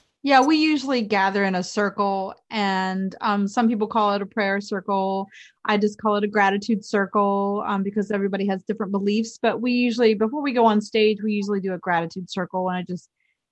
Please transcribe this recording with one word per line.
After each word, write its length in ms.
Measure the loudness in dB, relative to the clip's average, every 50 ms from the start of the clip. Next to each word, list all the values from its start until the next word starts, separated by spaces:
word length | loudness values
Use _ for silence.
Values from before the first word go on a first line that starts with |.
| _ _ _ _ 0
Yeah, 180 | 4 6 6 6
we 140 | 6 4
usually 440 | 4 4 2 2 0 0 0 0 0
gather 440 | 0 0 0 0 2 2 2 0 0
in 100 | 0 0
a 80 | -2 -4
circle, 720 | -4 -2 -2 -2 -2 0 -2 -2 -2 -2 -2 -4 -8 -10 -14 _ _
and, 640 | -4 -2 0 0 0 0 -2 -2 -2 -2 -4 -4 -6 -4 -2
um, 260 | 0 0 0 0 0
some 200 | 0 2 2 2
people 180 | 2 0 -2
call 260 | 0 0 2 2 2 2
it 80 | 0
a 60 | -4
prayer 340 | -4 -2 -2 0 0 0 -2
circle. 680 | -4 -4 -6 -6 -4 -2 -2 0 0 0 -2 -4 -6 -8 -12 -20 -20 -20 _ _ -2
I 140 | 0 2 2
just 200 | 2 0 0 -2
call 180 | -2 0 0
it 80 | 0 0
a 40 | 0
gratitude 560 | 2 2 2 2 2 0 0 -2 -2 -2 -2
circle, 800 | -2 -2 -2 -2 0 0 0 2 2 2 0 0 -2 -2 -4 -4
um, 160 | -4 -2 -2 -2
because 280 | -2 -2 -4 -2 -2
everybody 360 | -2 -2 -2 -2 -2 -2 -2
has 160 | -2 -2 -4 -4
different 280 | -6 -6 -6 -4 -4 -2
beliefs. 460 | -2 0 0 0 0 -2 -4 -6 -2
But 220 | -2 0 0 0 -2
we 100 | -2 0
usually, 400 | 2 2 0 2 2 4 4 4
before 300 | 2 0 -2 -2 -2 -4
we 100 | -2 2
go 140 | 4 4
on 160 | 4 4 2 0
stage, 400 | 0 2 2 4 4 2 0 -2
we 100 | -2 -2
usually 280 | -2 -2 -2 -2 -2
do 120 | -2 -4 -6
a 60 | -4
gratitude 520 | -2 -2 0 0 -2 -4 -6 -10 -12 -8
circle, 380 | -6 -6 -6 -4 -4 -4 -4 -2
and 80 | -4
I 60 | -4 -6
just 260 | -8 -10 -12 -12 _ _ _ _ _ _ _ _ _